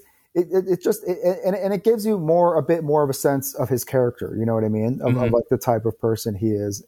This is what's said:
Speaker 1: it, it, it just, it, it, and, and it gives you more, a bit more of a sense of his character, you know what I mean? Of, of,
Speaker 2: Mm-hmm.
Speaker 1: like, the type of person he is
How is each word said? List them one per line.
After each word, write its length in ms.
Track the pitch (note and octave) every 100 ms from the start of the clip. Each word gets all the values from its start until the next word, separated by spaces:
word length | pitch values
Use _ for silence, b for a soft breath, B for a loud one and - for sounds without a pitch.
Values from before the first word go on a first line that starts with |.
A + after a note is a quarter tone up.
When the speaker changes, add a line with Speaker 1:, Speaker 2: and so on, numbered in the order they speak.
| b b b
Speaker 1:
it, 140 | F3 E3
it, 160 | F#3+ F#3+
it 140 | F3
just, 220 | A3+ - E3+
it, 120 | F3
it, 180 | F3 F#3+ F#3
and, 100 | G3
and 160 | F#3+
it 100 | G3+
gives 220 | A3 A3+ G#3
you 120 | G#3
more, 380 | D#3 E3+ F3 D#3+
a 80 |
bit 220 | C#3 E3+ D3+
more 180 | D3+
of 60 | C#3+
a 40 |
sense 400 | C3 D3+ C#3 C3 -
of 120 | B2
his 160 | B2+
character, 520 | - C3 A#2+ - - G2+
you 60 | A2+
know 80 |
what 100 | A2+
I 60 | A2
mean? 320 | G#2+ A2+ C3
Of, 80 | B2+
of, 40 | B2+
Speaker 2:
Mm-hmm. 180 | A#2+
Speaker 1:
like, 160 | A#2 -
the 80 | B2
type 280 | - A2+ A2
of 140 | -
person 360 | A2+ A2 A#2 G2
he 160 | A2
is 340 | G#2 G#2 G2+